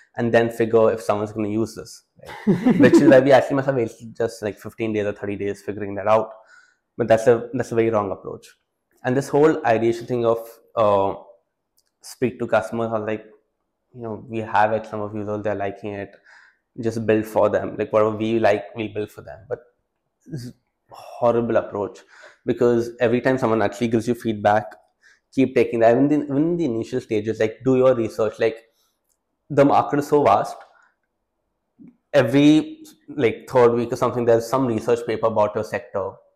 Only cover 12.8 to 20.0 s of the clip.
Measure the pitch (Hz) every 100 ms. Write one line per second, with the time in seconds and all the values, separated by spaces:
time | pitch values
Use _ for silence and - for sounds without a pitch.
12.8 | 113 110 104 107 - _ _ _ _ _
13.8 | _ 123 113 104 - 113 107 101 107 110
14.8 | - 107 104 107 104 104 104 98 101 98
15.8 | 107 101 98 - _ - _ _ _ -
16.8 | 113 110 107 110 107 104 101 98 98 98
17.8 | 104 110 107 104 110 113 107 120 - 117
18.8 | 107 104 107 - - 69 - - _ _
19.8 | _ _